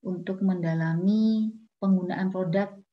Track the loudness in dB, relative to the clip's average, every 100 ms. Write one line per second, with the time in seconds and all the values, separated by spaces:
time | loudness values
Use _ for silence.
0 | -6 -6 -6 -2 0 0 0 0 0 2
1 | 2 4 2 2 -2 -6 -20 _ 2 2
2 | 2 -2 -2 -2 0 0 -2 -8 _